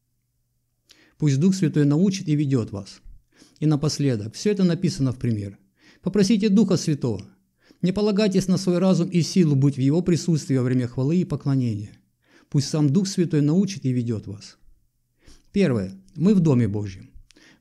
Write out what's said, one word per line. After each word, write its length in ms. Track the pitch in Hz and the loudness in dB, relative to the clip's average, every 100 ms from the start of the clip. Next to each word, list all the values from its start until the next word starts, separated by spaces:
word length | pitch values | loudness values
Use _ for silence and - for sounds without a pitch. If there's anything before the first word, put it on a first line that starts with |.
| _ _ _ _ _ _ _ _ _ _ _ - | _ _ _ _ _ _ _ _ _ _ _ -4
Пусть 220 | 151 135 | 0 2
Дух 160 | 190 190 | 2 2
Святой 300 | 190 156 143 | 0 2 2
научит 420 | 147 208 190 151 | 4 2 0 -2
и 80 | 147 | -2
ведет 360 | 143 131 107 | 0 0 -2
вас. 300 | 98 98 - - - _ _ - - | -8 -12 -18 -20 -20 _ _ -20 -4
И 60 | 151 | 0
напоследок, 680 | 151 151 - 143 113 110 | 0 0 0 0 -2 -4
все 180 | - 208 | -4 -2
это 120 | 202 | 2
написано 480 | 185 165 180 - 135 | 2 2 -2 -2 -2
в 60 | - | -2
пример. 400 | 123 110 101 98 _ _ _ _ | -4 -4 -6 -14 _ _ _ _
Попросите 480 | 180 208 196 220 214 | -2 0 2 2 4
Духа 280 | 196 190 185 | 4 4 2
Святого. 480 | - 143 127 98 - _ _ _ _ _ | 0 -2 -2 -4 -10 _ _ _ _ _
Не 120 | 175 | -4
полагайтесь 540 | 185 214 202 214 190 190 | 0 0 2 0 0 0
на 100 | 180 | 0
свой 220 | - 175 | 0 2
разум 300 | 190 175 170 | 2 2 0
и 120 | 175 | 0
силу 340 | 151 190 165 139 | 0 2 2 4
быть 220 | 139 135 | 2 2
в 40 | |
Его 200 | 135 160 | 0 0
присутствии 560 | 180 165 - 156 - 131 | 0 0 0 -2 0 -2
во 60 | |
время 240 | 123 127 120 | 0 0 -2
хвалы 300 | 131 135 180 | -4 -2 0
и 80 | 180 | -2
поклонения. 640 | 147 139 135 120 104 104 - _ _ _ _ _ | -4 -2 -2 -2 -4 -10 -18 _ _ _ _ _
Пусть 180 | 151 - | -4 -2
сам 220 | 156 147 | 0 2
Дух 180 | 165 190 | 2 0
Святой 340 | - 165 151 | -2 0 0
научит 440 | 143 170 196 - 131 | 2 2 0 -2 -4
и 80 | |
ведет 340 | 123 117 107 - | -2 -2 -4 -8
вас. 300 | 101 - - - _ _ _ _ _ - - _ | -14 -18 -20 -20 _ _ _ _ _ -20 -20 _
Первое. 420 | 202 175 117 95 - - 147 | 0 0 0 -4 -10 -16 -2
Мы 180 | 180 | 2
в 60 | 202 | 4
Доме 280 | 160 123 110 | 4 4 2
Божьем. 440 | 104 101 92 - - - _ - _ | -2 -6 -12 -20 -20 -20 _ -20 _